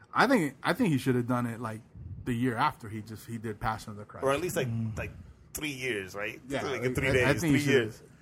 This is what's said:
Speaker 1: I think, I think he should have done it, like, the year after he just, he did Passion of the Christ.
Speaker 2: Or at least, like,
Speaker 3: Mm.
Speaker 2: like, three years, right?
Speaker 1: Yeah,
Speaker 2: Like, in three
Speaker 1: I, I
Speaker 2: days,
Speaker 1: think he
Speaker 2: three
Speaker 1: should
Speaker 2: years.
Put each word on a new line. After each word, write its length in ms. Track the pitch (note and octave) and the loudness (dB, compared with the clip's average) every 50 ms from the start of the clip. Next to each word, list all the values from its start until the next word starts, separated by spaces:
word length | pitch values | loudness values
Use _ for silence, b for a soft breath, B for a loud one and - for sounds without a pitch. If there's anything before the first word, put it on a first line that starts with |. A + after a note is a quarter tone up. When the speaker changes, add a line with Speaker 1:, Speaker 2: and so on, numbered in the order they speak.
| b - - | b -2 2
Speaker 1:
I 120 | - F#3+ | 4 6
think, 280 | A#3+ C#4 G#3+ D#3 C#3 - - - | 6 6 6 4 2 -2 -2 -2
I 100 | C#3+ F3 | 0 2
think 180 | - B3+ E3+ | 2 4 4
he 80 | D3 B2 | 4 4
should 160 | - C#3 B2 | 4 2 2
have 120 | B2 A#2+ A#2 | 2 2 2
done 180 | B2+ A#2+ A#2+ | 0 0 0
it, 140 | A#2 A2+ A2 | -2 -4 -6
like, 200 | B2 A2 A2 A2 - - - - - - - - - | -6 -8 -8 -10 -12 -16 -16 -16 -14 -12 -12 -8 -6
the 80 | C3 B2 | -4 -2
year 240 | A#2 B2+ B2+ A2+ | 0 0 0 2
after 320 | A#2 C#3+ D3+ - - - G#2 | 2 0 0 0 -2 -8 -10
he 140 | A2 A2 G#2 | -10 -10 -10
just, 240 | A2 A2 G#2 - | -10 -12 -14 -10
he 120 | - A#2 A2 | -10 -10 -8
did 220 | G#2+ A2+ G#2 G2+ | -6 -8 -6 -4
Passion 300 | - A2+ A2 G2+ - A#2 G#2 | -2 -2 -2 -4 -6 -10 -12
of 40 | G2+ | -14
the 60 | G#2 | -14
Christ. 200 | - - - C3+ | -14 -10 -4 0
Speaker 2:
Or 80 | C3+ C#3 | 0 0
at 80 | D3 | 0
least, 160 | F3 F3+ - | 0 -2 -2
like, 120 | E3+ C3 A#2+ | -2 -2 0
Speaker 3:
Mm. 280 | A#2 A2+ A2+ A2 G#2+ - | -2 -2 -2 -2 -4 -4
Speaker 2:
like, 140 | A2+ G2+ - - - - - - - - - | -6 -8 -8 -12 -16 -18 -20 -20 -18 -14 -10
three 160 | - D#3 D3+ | -8 -6 -6
years, 440 | C3+ B2+ C3 B2+ A2 G2+ F#2+ F#2 F2+ | -4 -4 -2 -2 -2 -2 -4 -6 -6
right? 260 | G2+ G#2 A2 - - B2 B2 | -6 -6 -6 -6 -8 -8 -6
Speaker 1:
Yeah, 140 | C#3 B2 - | -4 -4 -2
Speaker 2:
Like, 200 | D3 C3 A2+ A#2+ | -2 -2 0 0
in 120 | B2+ B2+ | 0 0
three 140 | C#3 C#3 C3+ | 0 2 2
Speaker 1:
I, 20 | |
I 220 | C3 C3 B2 B2+ D3 | 4 4 4 4 4
Speaker 2:
days, 80 | G#2+ | 4
Speaker 1:
think 140 | E3+ D#3 C#3 | 4 4 4
he 20 | C3+ | 4
Speaker 2:
three 0 | |
Speaker 1:
should 220 | D3 C#3 C#3 B2+ A2+ | 4 4 4 4 4
Speaker 2:
years. 200 | G#2+ - - - - - - | 2 -2 -10 -16 -20 -20 -10